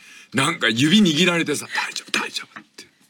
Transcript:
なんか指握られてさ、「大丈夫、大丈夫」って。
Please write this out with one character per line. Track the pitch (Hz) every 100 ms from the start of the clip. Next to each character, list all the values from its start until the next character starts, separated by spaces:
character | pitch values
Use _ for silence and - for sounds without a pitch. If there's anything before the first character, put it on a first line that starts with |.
| - - -
な | 123 143
ん | -
か | 117
指 | 113 151 208
握 | 185 147 175
ら | 170
れ | 143
て | 139
さ、 | 117 -
「大 | -
丈 | - -
夫、 |
大 | - -
丈 | - -
夫」 | -
っ |
て。 | - - - _